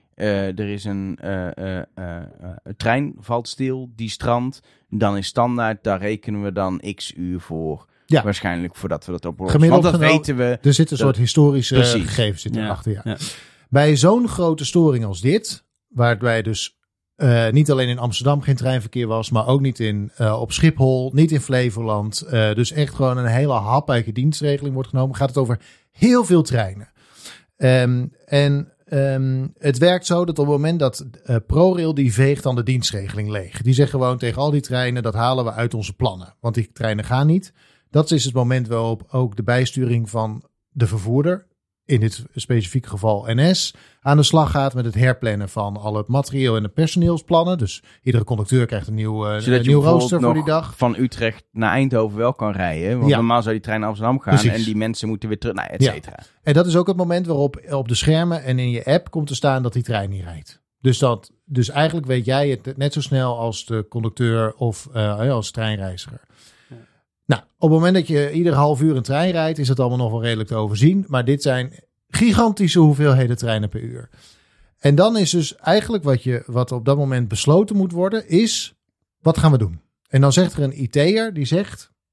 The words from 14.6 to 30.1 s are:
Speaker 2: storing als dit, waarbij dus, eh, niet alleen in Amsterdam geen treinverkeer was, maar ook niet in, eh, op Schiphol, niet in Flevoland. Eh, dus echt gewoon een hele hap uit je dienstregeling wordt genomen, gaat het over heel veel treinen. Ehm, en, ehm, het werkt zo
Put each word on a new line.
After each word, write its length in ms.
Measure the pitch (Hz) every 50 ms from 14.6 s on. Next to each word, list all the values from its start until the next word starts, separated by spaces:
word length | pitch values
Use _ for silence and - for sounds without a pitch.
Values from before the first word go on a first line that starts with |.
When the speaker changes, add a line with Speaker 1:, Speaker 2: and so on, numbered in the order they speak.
| 143
Speaker 2:
storing 400 | - - 175 165 156 135 120 113
als 160 | 101 95 85
dit, 440 | 92 131 170 226 - - - - _ _ _ _ _ _
waarbij 540 | - - 120 120 117 101 123 120 113 113 107
dus, 360 | 110 110 - - - _ _ _ _ _ _ _ _ _
eh, 320 | - - 127 120 117 117 113
niet 200 | 113 143 151 147
alleen 180 | 143 131 127 123
in 100 | 123 123
Amsterdam 420 | 120 120 98 - 123 139 143 143
geen 160 | 135 - 139
treinverkeer 500 | 123 120 127 131 127 104 110 - 127 120
was, 240 | 110 110 113 110 -
maar 160 | - 113 107
ook 140 | 123 131 139
niet 200 | 139 135 117 -
in, 300 | 117 107 104 104 101 104 _
eh, 240 | - 117 107 107 113
op 120 | 117 110 -
Schiphol, 580 | - - 160 156 - 135 131 131 127 127 131 131
niet 160 | 139 160 160 156
in 80 | 139
Flevoland. 800 | - - 135 127 123 123 101 113 117 110 107 104 104 107 107 -
Eh, 340 | - - - 113 110 107 107
dus 180 | 110 120 - -
echt 220 | 151 147 135 -
gewoon 220 | - 135 131 127 127
een 80 | 123
hele 260 | 117 113 123 143 151 131
hap 380 | 110 98 107 123 143 - -
uit 140 | 135 117 110
je 60 | 113 104
dienstregeling 600 | 123 127 151 147 - 156 147 143 143 139 143 131
wordt 140 | 131 127 -
genomen, 280 | - 131 131 135 131
gaat 120 | - 139 131
het 100 | 123 143
over 200 | 131 113 120 104 _ - _ _ _ _
heel 340 | _ - - 240 247 247 226
veel 180 | 165 175 170 147
treinen. 480 | - - 117 107 95 95 101 107 - _ _ _ _ _ - - - - - _ _ _
Ehm, 500 | - - 127 127 127 123 123 123 123 123 123 - _ _
en, 460 | - - 143 143 143 143 143 147 - _ _ _
ehm, 640 | - - 139 135 139 135 135 131 131 131 131 131 143 - _
het 200 | - 147 135 120
werkt 280 | 156 175 180 180 180
zo 180 | -